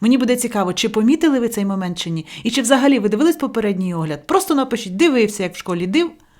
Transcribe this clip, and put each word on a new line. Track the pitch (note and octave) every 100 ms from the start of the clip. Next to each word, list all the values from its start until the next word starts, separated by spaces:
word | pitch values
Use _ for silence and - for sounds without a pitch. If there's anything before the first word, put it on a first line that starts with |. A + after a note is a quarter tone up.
Мені | A3 C4
буде | A#3+ B3
цікаво, | A#3+ G#3+ F3+
чи | F3+ A3+
помітили | G#3+ A3 D#4+ E4 C4+
ви | A#3
цей | A3
момент | G3 G3 F3+ E3+
чи | E3+
ні, | E3 D#3 -
і | A#3+
чи | B3
взагалі | A3+ C4 C#4 C4
ви | G3+
дивились | G#3+ D#4+ E4
попередній | C4+ A3+ G#3 F#3 F#3
огляд. | E3+ D#3 D3 -
Просто | F#4+ G4+
напишіть, | C#4+ C4+ A#3 G3 F#3
дивився, | E4+ B3+ G#3 G#3
як | F3+
в | F3
школі | - F3 F3+
див-, | B3+ E4+ - _ _